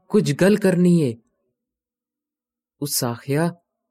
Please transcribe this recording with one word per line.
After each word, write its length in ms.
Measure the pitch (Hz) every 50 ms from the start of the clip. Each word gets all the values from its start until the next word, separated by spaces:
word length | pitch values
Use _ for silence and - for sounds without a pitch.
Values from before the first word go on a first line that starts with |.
| _ _
کچھ 240 | - 214 160 143 143 -
گل 140 | 170 196 214
کرنی 460 | 214 - 190 180 170 180 175 175 170
اے۔" 120 | 151 123 113 - _ _ _ _ _ _ _ _ _ _ _ _ _ _ _ _ _ _ _ _ _ _ _ _ _ _ _ _ _ _ _ _
اس 240 | 143 143 - - 135
آخیا، 480 | 120 120 113 - 135 139 147 165 170 175 - _ _ _ _ _ _